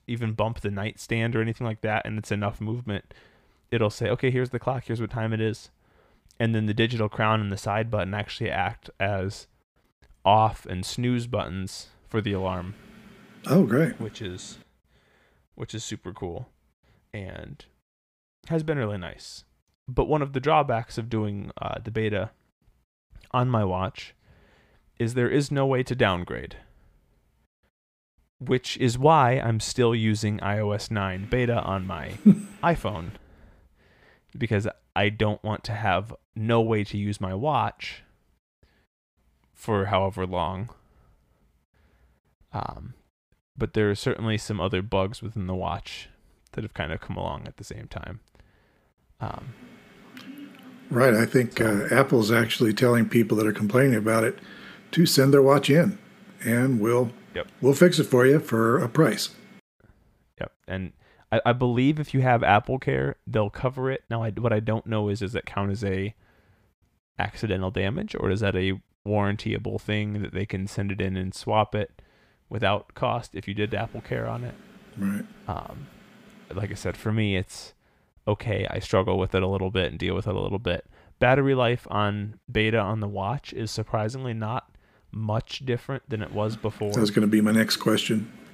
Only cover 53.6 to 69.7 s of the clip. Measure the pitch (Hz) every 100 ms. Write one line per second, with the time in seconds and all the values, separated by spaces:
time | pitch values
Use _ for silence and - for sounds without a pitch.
53.6 | 104 127 139 110 107 113 113 - - -
54.6 | - - - - 175 - 135 139 135 139
55.6 | 147 151 196 - - - - - 117 117
56.6 | 135 117 110 120 120 - - 87 - -
57.6 | 131 139 175 151 - 127 131 151 - 113
58.6 | 113 123 120 - 135 98 - - - -
59.6 | _ _ _ _ _ _ _ - - _
60.6 | - 95 90 - _ _ _ 113 120 123
61.6 | 123 120 135 151 143 135 127 120 92 104
62.6 | - 131 - 131 135 - - 110 104 -
63.6 | 127 131 131 123 - 117 113 98 117 107
64.6 | 107 110 - 110 104 101 95 95 - -
65.6 | 98 101 98 95 101 - _ _ _ _
66.6 | _ _ _ _ _ - 92 - 110 95
67.6 | 92 92 95 123 214 - - 98 101 92
68.6 | 95 95 - _ 101 104 101 104 110 104
69.6 | 107